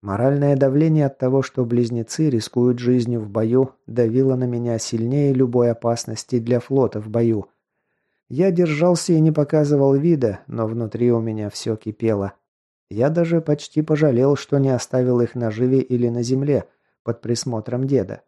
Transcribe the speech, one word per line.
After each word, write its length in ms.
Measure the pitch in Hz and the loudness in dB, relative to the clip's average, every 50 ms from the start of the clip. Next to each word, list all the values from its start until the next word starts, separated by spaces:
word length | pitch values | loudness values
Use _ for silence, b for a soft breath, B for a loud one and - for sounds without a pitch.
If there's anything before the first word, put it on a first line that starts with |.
Моральное 540 | - 101 98 101 120 135 139 143 143 143 143 | -6 -6 -4 0 0 2 2 2 2 2 2
давление 520 | 135 139 135 131 147 156 165 156 151 147 135 | 2 2 2 2 2 2 2 2 2 2 0
от 100 | - _ | -2 _
того, 240 | 131 127 131 135 | -2 0 0 0
что 240 | 131 - _ - 127 | 0 -2 _ -4 -2
близнецы 640 | 117 120 120 120 113 120 117 113 - - - 160 151 | 0 0 0 0 0 -2 -6 -6 -6 -4 -2 -2 0
рискуют 480 | 131 113 107 - - 123 123 123 123 120 | 0 -2 -4 -2 -2 0 2 2 2 0
жизнью 440 | 120 120 127 127 117 117 120 117 | 0 2 2 2 2 0 -4 -4
в 80 | 107 104 | -6 -4
бою, 420 | 98 113 113 113 120 127 135 131 - _ _ - | -4 -2 -2 2 2 2 2 0 -4 _ _ -8
давило 480 | 113 120 120 113 113 127 135 135 131 | -2 0 0 2 2 2 2 2 0
на 80 | 127 127 | 0 -2
меня 340 | 123 120 117 120 120 117 113 | -2 -4 -4 -2 -2 -4 -4
сильнее 560 | - - - 113 113 120 131 147 143 143 135 | -4 -4 -4 -4 -2 0 0 0 2 2 2
любой 380 | 127 131 123 120 127 120 120 | 2 2 2 2 2 2 2
опасности 680 | 117 - - 117 117 120 - - 113 113 - _ - 120 | 0 0 -2 -2 -2 -2 -4 -10 -12 -12 -8 _ -4 -4
для 200 | 113 117 123 120 | 0 0 -2 -2
флота 420 | - - 135 135 131 104 - 107 | -2 0 0 2 2 2 -2 -6
в 80 | 107 110 | -10 -4
бою. 400 | 107 117 117 117 113 104 95 _ _ _ _ _ _ _ _ _ _ _ _ _ _ _ _ _ | -2 0 0 2 0 -2 -4 _ _ _ _ _ _ _ _ _ _ _ _ _ _ _ _ _
Я 220 | 127 135 180 196 | -2 0 0 2
держался 600 | 185 170 180 160 151 147 165 180 180 165 - - 175 | 2 2 0 0 2 0 2 2 2 0 0 0 2
и 60 | 160 | 4
не 120 | 156 160 | 4 4
показывал 640 | 151 156 147 143 - 156 151 143 147 143 139 139 135 | 4 2 0 2 2 2 2 2 2 2 4 4 4
вида, 440 | 139 143 175 170 143 127 110 98 90 - - | 4 4 2 2 2 2 -2 -2 -4 -12 -10
но 200 | - 113 113 110 | -6 -6 -4 -4
внутри 440 | 113 117 117 107 - 113 120 123 | -4 -4 -6 -6 -4 0 2 2
у 80 | 120 117 | 2 2
меня 300 | 113 113 110 107 104 104 | 0 -2 -4 -6 -6 -8
все 280 | - - - 120 110 107 | -8 -8 -6 -6 -6 -6
кипело. 560 | _ 110 107 _ - 113 110 101 98 98 - _ _ _ _ _ _ _ _ _ _ _ | _ -12 -10 _ -2 0 0 0 -2 -4 -8 _ _ _ _ _ _ _ _ _ _ _
Я 200 | - 104 120 143 | -4 -2 0 0
даже 320 | 160 175 170 165 170 165 | 2 0 0 2 0 0
почти 400 | 160 151 151 151 - - _ 156 | 0 0 -2 -2 -4 -4 _ -2
пожалел, 540 | 156 156 156 147 156 151 123 117 131 139 143 | 0 0 0 2 2 2 2 4 4 2 2
что 240 | 131 - _ - 143 | 0 -2 _ 0 0
не 100 | 139 135 | 2 2
оставил 500 | 131 120 - - - 127 127 127 127 123 | 0 -2 -4 -2 -2 0 0 2 2 0
их 120 | 120 110 - | 0 0 -2
на 160 | 127 120 113 | -4 -4 -4
живе 300 | 107 110 123 127 131 135 | -2 -2 0 2 2 0
или 300 | 131 - 127 120 120 120 | 0 0 -2 0 0 0
на 120 | 117 120 | -2 -2
земле, 460 | 120 120 131 131 139 147 143 127 - b b b b b b b b | -2 -2 -2 -2 0 0 0 -2 -2 b b b b b b b b
под 180 | - 113 - | -8 -8 -6
присмотром 680 | - 110 120 117 - 131 120 110 107 - 117 123 131 135 | -4 -4 -4 -4 -4 -6 -6 -6 -6 -6 -6 -4 -2 0
деда. 340 | 139 127 98 92 104 - _ | 0 0 0 -2 -8 -14 _